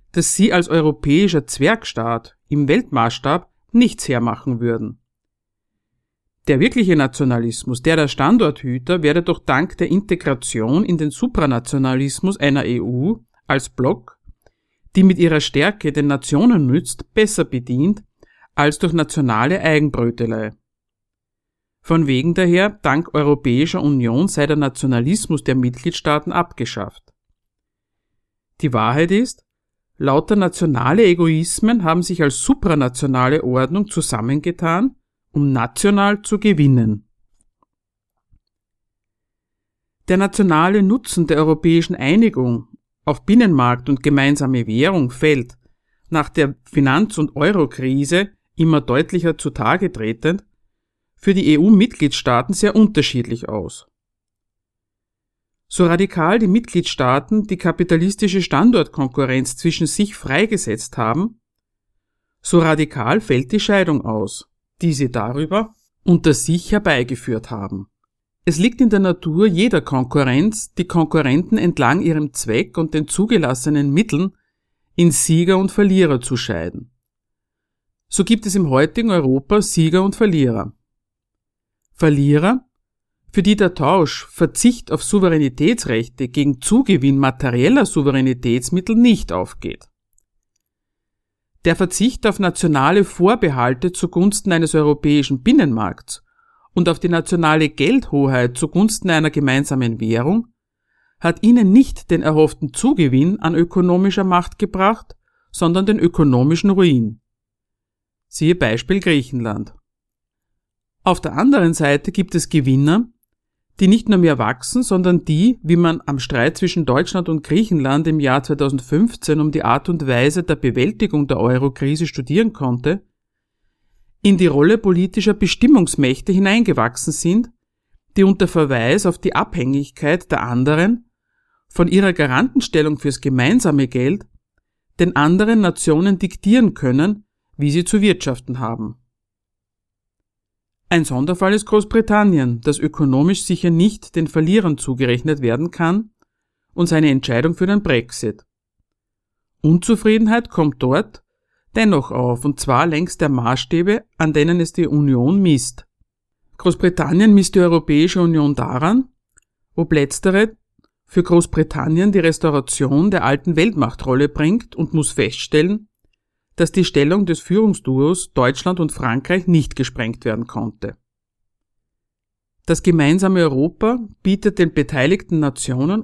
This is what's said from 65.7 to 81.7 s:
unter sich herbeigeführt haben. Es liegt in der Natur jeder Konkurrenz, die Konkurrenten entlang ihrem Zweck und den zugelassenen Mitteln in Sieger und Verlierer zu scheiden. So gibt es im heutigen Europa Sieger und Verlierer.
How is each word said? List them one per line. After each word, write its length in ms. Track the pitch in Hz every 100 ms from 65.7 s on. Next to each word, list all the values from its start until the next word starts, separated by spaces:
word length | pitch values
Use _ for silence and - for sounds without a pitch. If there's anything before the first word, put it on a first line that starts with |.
| _ _ _
unter 280 | - 170 165
sich 400 | 139 - 170 -
herbeigeführt 800 | 208 202 139 123 131 - 110 110
haben. 380 | 110 98 98 98 _ _ _ _ _
Es 140 | - 156
liegt 220 | 226 240
in 80 | 247
der 120 | 202
Natur 460 | 190 180 165 156 214
jeder 360 | 165 240 185
Konkurrenz, 920 | 127 131 127 147 131 127 202 214 -
die 140 | - 175
Konkurrenten 720 | 170 156 165 139 139 180 220
entlang 420 | 175 156 123 160
ihrem 320 | 165 156 147
Zweck 460 | - 120 110 - -
und 160 | 165
den 120 | 156 151
zugelassenen 880 | - 214 226 139 127 156 151 143
Mitteln 440 | 143 - 143 190 - _ _ _ _ _
in 160 | - 170
Sieger 480 | 143 - 160 175 185
und 120 | 190
Verlierer 500 | - 202 185 170 131
zu 160 | - 123
scheiden. 560 | - 90 82 - 123 _ _ _ _ _ _ _ _ _ _ _ _
So 160 | -
gibt 220 | 190 226 208
es 80 |
im 160 | 190 160
heutigen 400 | 131 160 233 233
Europa 500 | 180 135 131 - 208
Sieger 420 | - - 160 180
und 140 | 196 -
Verlierer. 560 | 214 160 131 110 110 - _ _ _ _ _ _ _ _ _